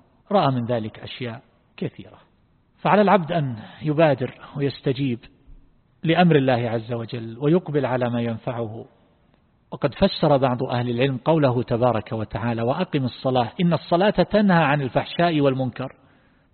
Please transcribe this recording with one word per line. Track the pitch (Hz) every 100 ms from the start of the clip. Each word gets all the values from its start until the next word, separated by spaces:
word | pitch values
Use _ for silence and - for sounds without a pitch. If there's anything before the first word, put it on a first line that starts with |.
| _ _ -
رأى | 202 143
من | 127 113
ذلك | 120 107 -
أشياء | 110 - 120 117 _ _ _ -
كثيرة. | 175 - 101 - _ _ _ _ _ _
فعلى | 160 190
العبد | 202 196 151
أن | 175 135 110 - -
يبادر | 156 147 160 131 123 - - 147
ويستجيب | 139 - 143 127 139 117 - _ - - _ _ _ _
لأمر | 160 165 180 151
الله | 131 120 120
عز | 117 113
وجل | 117 113 123 113 117
ويقبل | 147 180 180 143 123
على | 127 123
ما | 120
ينفعه. | 117 113 - 117 113 113 - _ _ _ _ _ _ _ -
وقد | - 139
فسر | - 196 - 156 139
بعض | 127 123
أهل | 127 123 123
العلم | 120 139 127
قوله | - 160 139 123
تبارك | 117 117 123 110 -
وتعالى: | 113 107 107 120 113
"وأقم | 117 151 185 147
الصلاة | 123 - 131 127 - -
إن | 175
الصلاة | 156 - 170 208
تنهى | 185 170 208 202 170
عن | 143 147
الفحشاء | 131 139 - - 170 156
والمنكر"، | 139 131 127 - 131 - _ _ _ _ _